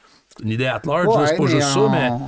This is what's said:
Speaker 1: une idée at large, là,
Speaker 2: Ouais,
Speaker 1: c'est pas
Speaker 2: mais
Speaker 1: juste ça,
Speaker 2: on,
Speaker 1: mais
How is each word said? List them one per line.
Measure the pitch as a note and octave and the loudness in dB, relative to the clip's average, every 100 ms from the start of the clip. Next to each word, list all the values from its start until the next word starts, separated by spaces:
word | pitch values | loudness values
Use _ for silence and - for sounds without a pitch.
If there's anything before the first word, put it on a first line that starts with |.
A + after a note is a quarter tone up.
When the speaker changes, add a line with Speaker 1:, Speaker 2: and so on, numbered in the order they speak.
| _ _ _ - | _ _ _ -10
Speaker 1:
une | G#2+ | -4
idée | A2+ C3 | -2 -2
at | A#2 | -4
large, | D#3 D#3+ G3 | -2 0 2
là, | A3+ | 2
Speaker 2:
Ouais, | D3 | 2
Speaker 1:
c'est | F3 | 2
pas | |
Speaker 2:
mais | C#3 | 2
Speaker 1:
juste | - - | 2 0
ça, | C3+ | 2
Speaker 2:
on, | C#3 | 2
Speaker 1:
mais | C3+ B2 A#2+ | 2 -2 -4